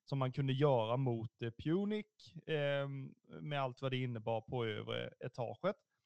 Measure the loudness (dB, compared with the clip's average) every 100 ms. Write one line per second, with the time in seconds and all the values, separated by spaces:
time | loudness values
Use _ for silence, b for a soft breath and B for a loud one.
0 | -4 0 0 0 2 4 6 6 4 2
1 | 2 0 -4 -4 -6 -2 0 0 0 -2
2 | -6 -14 -20 -12 -2 0 2 0 -2 -4
3 | -10 -14 -16 -10 -4 -2 -2 -2 -2 0
4 | -2 -2 -2 -2 -2 -2 0 -2 -2 -4
5 | -4 -6 -8 -4 -6 -2 -2 -4 _ _